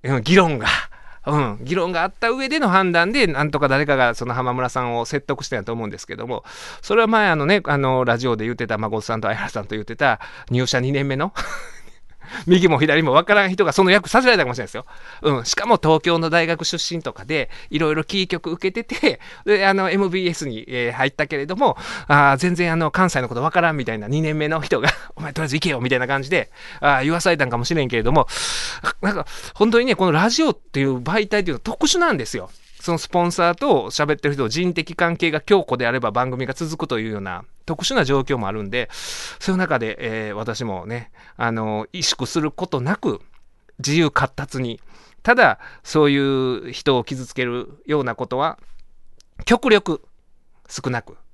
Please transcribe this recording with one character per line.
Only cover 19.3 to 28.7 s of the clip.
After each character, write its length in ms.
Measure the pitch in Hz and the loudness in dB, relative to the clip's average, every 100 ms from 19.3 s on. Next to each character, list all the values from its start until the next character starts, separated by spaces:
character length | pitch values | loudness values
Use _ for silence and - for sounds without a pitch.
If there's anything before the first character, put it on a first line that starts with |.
| - | -8
で、 220 | - 208 196 | 0 4 4
あ 80 | |
の、 160 | 196 190 | 2 2
エ 60 | 190 | 0
ム 120 | 196 | 0
ビ 180 | 185 180 | 0 -2
ー 40 | |
エ 40 | |
ス 140 | 165 143 | -4 -6
に、 160 | 110 - | -8 -8
え 220 | 123 120 | -4 -4
ー、 20 | |
入 160 | 117 135 | 0 -2
っ 20 | |
た 140 | - 147 | 0 -4
け 100 | 151 | -4
れ 100 | 147 | -6
ど 100 | 185 | 0
も、 200 | 262 - - - - | 0 0 -8 -12 4
あ 260 | 143 143 | 6 8
ー、 20 | 135 | 6
全 180 | 180 | 2
然 180 | 175 175 | 2 0
あ 40 | 160 | 2
の、 140 | 156 | 0
関 200 | - 180 | 2 2
西 100 | 143 | 2
の 80 | 120 | -2
こ 60 | |
と 80 | 120 | -2
分 80 | 151 | -2
か 100 | 180 | 2
ら 120 | 170 | 0
ん 40 | 151 | 0
み 80 | |
た 100 | 117 | -4
い 40 | 110 | -6
な 100 | 104 | -2
二 140 | 147 | -2
年 160 | 156 151 | 0 -2
目 100 | 151 | -2
の 120 | 160 | -2
人 200 | - 139 | 0 0
が、 80 | 143 - | 0 -2
<laughs> 80 | - - | -12 -12
「お 40 | |
前 120 | 156 | -10
と 100 | - | -6
り 20 | |
あ 20 | 151 | -4
え 20 | |
ず 80 | 151 | -2
行 60 | |
け 80 | 170 | -2
よ」 100 | 131 | -2
み 80 | 123 | 0
た 60 | 127 | 0
い 20 | |
な 80 | 127 | 0
感 160 | 139 | -4
じ 80 | 139 | 0
で、 200 | 175 107 - - - | -2 -2 -12 -18 0
あ 160 | 143 135 | 2 2
ー、 80 | |
言 80 | 139 | 2
わ 80 | 170 | 0
さ 100 | 180 | 2
れ 60 | 165 | 2
た 100 | 131 | 0
ん 40 | |
か 80 | 117 | -2
も 60 | |
し 100 | 120 | 0
れ 100 | 165 | 0
ん 40 | 131 | 0
け 80 | 117 | 0
れ 60 | |
ど 100 | 110 | 4
も、 140 | 143 - - - - - | 4 2 -2 -6 -6 -6